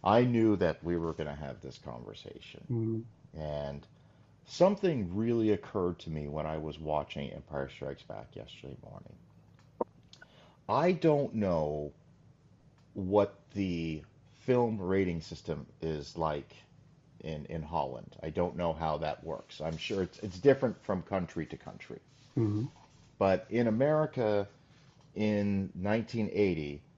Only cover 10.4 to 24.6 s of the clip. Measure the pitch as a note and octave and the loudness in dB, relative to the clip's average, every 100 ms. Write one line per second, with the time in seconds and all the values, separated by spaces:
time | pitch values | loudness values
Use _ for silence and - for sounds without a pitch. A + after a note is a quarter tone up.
10.4 | - - - A2+ E3+ F3+ E3 D3 C3 A2 | -20 -20 0 4 4 4 6 6 2 0
11.4 | G2+ E2+ D2+ D2+ D2 - - - - - | 2 2 2 -2 -6 -10 -20 -20 -20 -20
12.4 | _ - - _ _ - F#2 G#2 G2+ - | _ -20 -20 _ _ -6 4 6 4 0
13.4 | - G#2 F#2+ E2+ E2 D#2 - - - - | -10 -2 0 0 -2 -4 -8 -20 -20 -12
14.4 | - B2 A#2+ A2 F2+ F#2+ F#2+ E2+ - D#2+ | 2 2 4 0 0 2 2 0 -6 -12
15.4 | - D2+ C#2+ - D#2+ D2+ C#2+ E2+ D#2+ D2+ | -6 -8 -8 -8 -4 -4 -6 -2 -2 -2
16.4 | C2+ - - - - - - - - D#2 | -6 -20 -20 -20 -20 -20 -20 -14 -8 -8
17.4 | C#2+ E2 D2+ E2 C#2 A#1+ - - D#2+ D#2+ | -8 -8 -4 -4 -4 -6 -14 -10 -8 -2
18.4 | F2 E2+ E2+ D#2+ D#2+ D2+ D#2 D2+ D#2 D#2 | -2 0 -2 0 -2 -2 -2 -6 -8 -10
19.4 | - - D#2 D#2+ - G2 F2+ - G#2 F2+ | -10 -8 -6 -6 -4 -2 -2 -4 -10 4
20.4 | C#3 C3+ B2+ G2+ - F#2+ E2 F#2+ F2 - | 6 6 2 -4 -4 -4 0 -2 -2 -6
21.4 | D#2 - - - - - _ - - - | -8 -10 -14 -16 -16 -16 _ -20 -8 -2
22.4 | A2 G#2 C#3 - - - - - G2 F#2 | 0 0 -4 -8 -20 -20 -20 0 4 4
23.4 | - A2+ A#2 G#2+ C#3 D#3 D3+ - A2 G#2 | 2 0 2 2 4 4 2 0 2 2
24.4 | G2 - | 0 -10